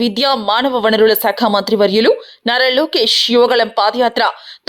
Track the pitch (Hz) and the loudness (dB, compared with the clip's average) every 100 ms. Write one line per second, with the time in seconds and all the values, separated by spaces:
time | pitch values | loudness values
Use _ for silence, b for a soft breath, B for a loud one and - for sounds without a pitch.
0 | 240 202 277 247 202 220 269 247 220 220 | -2 -2 -2 -2 -2 -2 0 0 0 2
1 | 220 208 220 202 226 202 196 214 202 214 | 2 2 -2 -2 0 0 0 0 2 2
2 | 269 - B B 233 247 254 254 311 247 | 2 0 B B -4 0 0 0 0 0
3 | 220 - 233 240 240 254 220 - 208 240 | 0 -2 0 2 2 2 0 0 0 0
4 | 240 240 214 - B B | -2 0 -2 -4 B B